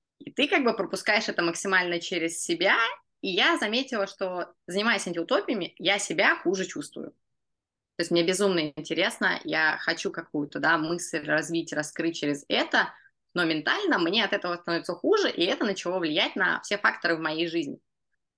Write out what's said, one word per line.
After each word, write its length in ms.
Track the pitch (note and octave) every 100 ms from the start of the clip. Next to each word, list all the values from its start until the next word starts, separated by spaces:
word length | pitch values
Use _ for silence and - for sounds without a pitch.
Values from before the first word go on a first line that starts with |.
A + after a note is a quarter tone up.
| _ -
и 120 | -
ты 160 | - C#4+
как 160 | F4+
бы 100 | A#3+ A3
пропускаешь 520 | F3+ G3 - G#3+ G#3+
это 140 | -
максимально 580 | E3+ E3+ G3+ F#3 F3+ F3
через 420 | E3+ F3+ E3 E3
себя. 340 | - E3+ F#3 E4+ A4+ D5 _ _
И 60 | G3
я 280 | F#3 C#4 E4+
заметила, 480 | G#3+ A#3 C#4 A3+ G3
что, 480 | - F#3+ F3+ E3 - -
занимаясь 380 | F3+ A3 G3 F#3+
антиутопиями, 640 | E3+ E3 D4+ G4+ A#3 D#3+ -
я 200 | E3+ G3+
себя 380 | - D#3+ A#3 E4
хуже 300 | - F#3+ F#3
чувствую. 440 | - - - - - _ _ _ _ _ _ _ -
То 60 |
есть 80 | E3+
мне 120 | E3+
безумно 480 | E3+ F#3 G3+ F3 D3+ D3
интересно, 640 | D3+ D#3+ G3 - F#3+ F3
я 340 | D#3 D#3 D#3 -
хочу 280 | - E3 G3
какую-то, 480 | F3 E3 D3+ D3 D3
да, 180 | D3+ E3
мысль 460 | D#3 F3 - D#3+ D3+
развить, 460 | D3+ D#3+ E3 E3
раскрыть 440 | D3+ D3+ - E3 E3
через 240 | D3 C#3+ -
это, 460 | G3+ E4 B3+ F#3 - - _ _
но 100 | E3+
ментально 540 | E3 D#3 - E4 G4+ A3
мне 240 | E3 G#3+
от 80 | G3+
этого 220 | G3+ F3+ F3
становится 380 | - E3+ E3
хуже, 360 | F3 - G#4 F4+
и 140 | -
это 200 | F3 C4+ A#3
начало 320 | F#3+ F3 F#3
влиять 360 | E3 D#3 A#3 A#3+
на 240 | F3+ E3
все 160 | - G3+
факторы 380 | A3 - E3 E3
в 40 |
моей 280 | D#3+ D#3 E3+
жизни. 280 | E3 C#3+ C#3 _ _ _ _ _